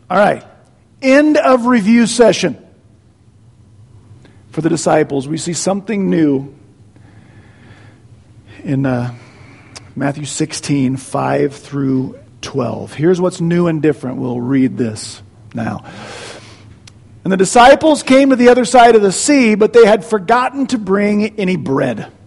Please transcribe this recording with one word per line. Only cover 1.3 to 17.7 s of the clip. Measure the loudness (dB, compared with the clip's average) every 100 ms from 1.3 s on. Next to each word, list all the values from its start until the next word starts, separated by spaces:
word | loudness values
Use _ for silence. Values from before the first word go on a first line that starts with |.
| 2
of | 2 2 2
review | 0 2 2 2
session. | 4 2 2 -4 -6 -18 _ _ _ _ _ _ _ _ _ _ _ -20 -20 -20 -20 -20 -20 -16
For | -6
the | -4
disciples, | -2 0 0 0 -4 -6
we | -8
see | -8
something | -6 -4 -4 -6 -4 -2
new | 0 0 -2 -6 -18 _ _ _ -20 -20 -20 -20 -20 -20 -20 -20 -20 -20 -20 -20 -20 _ -20 -20 -14
in, | -6 -4 -2
uh, | -2 -6 -10 -20 -20 -20 -20 -20 -20 -16 -8
Matthew | -6 -6
sixteen, | -8 -6 -6 -6 -4 -2 -2 -4
five | -8 -6 -2 -2 -2
through | -6 -12 -6 -2 -2 -4 -12 -20 -18
twelve. | -10 -6 -6 -8 -12
Here's | -2 0 0
what's | -2 -2
new | -2 0 0
and | 0
different. | -2 -2 -6 -8
We'll | -6 -6
read | -2 0 0 -2
this | -6 -6 -14 -18 -20 -20 -14
now. | -10 -8 -10 -14 -20 -18 -18 -18 -20 -20 -20 -20 -20 -20 -20 -20 -12
"And | -4
the | -2
disciples | 2 6 6